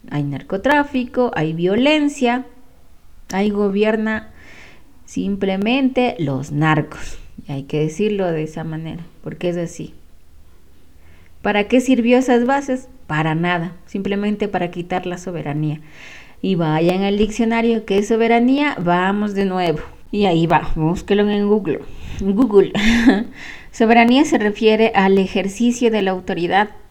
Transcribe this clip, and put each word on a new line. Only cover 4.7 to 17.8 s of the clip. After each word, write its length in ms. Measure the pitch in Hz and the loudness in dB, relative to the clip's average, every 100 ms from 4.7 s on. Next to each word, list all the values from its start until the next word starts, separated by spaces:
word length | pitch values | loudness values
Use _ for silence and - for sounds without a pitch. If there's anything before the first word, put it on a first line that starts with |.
| - - - - | -20 -20 -20 -12
simplemente 1080 | - 185 202 196 190 202 262 269 254 247 - | -6 -4 -2 -2 -2 0 2 2 2 0 0
los 340 | 147 135 139 | -4 -4 -4
narcos. 680 | 147 156 156 - - - - - - - | 0 2 2 0 -8 -12 -12 -16 -18 -12
Y 60 | |
hay 100 | 139 | -10
que 160 | 139 151 | -6 -2
decirlo 500 | 156 156 208 202 185 | -2 -2 -2 0 -2
de 140 | 160 | -2
esa 200 | 156 160 | -6 -8
manera, 380 | 160 156 160 160 170 - | -10 -8 -10 -12 -16 -16
porque 260 | - 156 175 | -14 -6 -4
es 80 | 175 | -4
así. 380 | 170 - - - - - - - - - - - - - - - - - | -6 -10 -14 -16 -20 -20 -20 -20 -20 -20 -20 -20 -20 -20 -20 -20 -20 -8
¿Para 220 | 202 208 202 | -2 0 4
qué 120 | 247 | 2
sirvió 380 | 254 254 233 247 | 4 2 4 4
esas 280 | 262 240 240 | 4 2 2
bases? 420 | 277 277 262 - - - | 0 -2 -6 -8 -20 -6
Para 280 | 151 160 | -2 0
nada, 420 | 160 175 175 165 170 - | 0 0 -2 -4 -10 -12
simplemente 640 | 202 196 202 208 208 202 | -6 -4 -2 -2 -2 -4
para 220 | 190 175 | -2 -4
quitar 340 | 175 170 180 | -6 -6 -6
la 140 | 180 175 | -6 -10
soberanía. 600 | 185 170 147 147 151 156 - - - - - - | -8 -8 -6 -4 -4 -6 -12 -20 -20 -20 -20 -8
Y 140 | 190 | -2
vayan 480 | 180 160 156 170 185 | 0 0 2 2 2
al 160 | 202 202 | 0 0
diccionario, 680 | 214 208 226 226 233 226 | 0 0 0 2 0 0